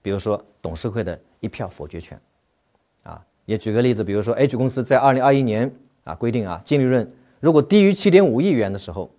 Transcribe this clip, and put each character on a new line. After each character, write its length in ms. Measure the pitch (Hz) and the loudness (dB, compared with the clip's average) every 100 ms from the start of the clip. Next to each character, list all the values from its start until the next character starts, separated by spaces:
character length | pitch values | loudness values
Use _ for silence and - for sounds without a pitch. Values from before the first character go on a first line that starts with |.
比 80 | 98 | -4
如 80 | 98 | -4
说 260 | 107 101 - _ | -4 -4 -6 _
董 160 | 85 80 | -12 -8
事 140 | 117 | -6
会 140 | 110 | -6
的 160 | 92 80 _ _ | -6 -10 _ _
一 80 | 110 | -12
票 200 | - 98 | -10 -12
否 200 | - 82 | -12 -14
决 140 | 82 | -14
权。 180 | - - _ _ _ _ _ _ _ _ | -16 -20 _ _ _ _ _ _ _ _
啊， 200 | - 82 _ _ - | -20 -20 _ _ -8
也 100 | 104 | -6
举 160 | 113 | -2
个 100 | 107 | 0
例 100 | 123 | 0
子， 100 | 110 | 0
比 100 | 98 | -2
如 100 | 101 | -2
说 100 | 104 | -2
H 240 | 117 139 117 | 0 0 0
公 100 | 127 | -2
司 160 | 127 | -4
在 140 | 120 131 | 0 4
二 160 | 135 | 4
零 100 | 131 | 4
二 80 | 131 | 2
一 120 | 139 | 2
年 280 | 127 107 131 - _ _ | 0 -2 -4 -8 _ _
啊 120 | - 85 | -16 -6
规 160 | 120 | -4
定 160 | 117 98 | -2 -6
啊， 120 | 85 - | -10 -2
净 140 | 147 | 0
利 40 | |
润 280 | 127 127 104 - _ _ | 2 0 -2 -14 _ _
如 140 | 151 | 4
果 80 | 156 | 4
低 220 | - 208 | 4 4
于 100 | 196 | 4
七 160 | 196 202 | 4 4
点 160 | 180 185 | 6 4
五 160 | 117 | 0
亿 100 | 190 | 0
元 220 | 135 101 | 0 -2
的 60 | 98 | -6
时 120 | - | -10
候 200 | 90 87 | -12 -14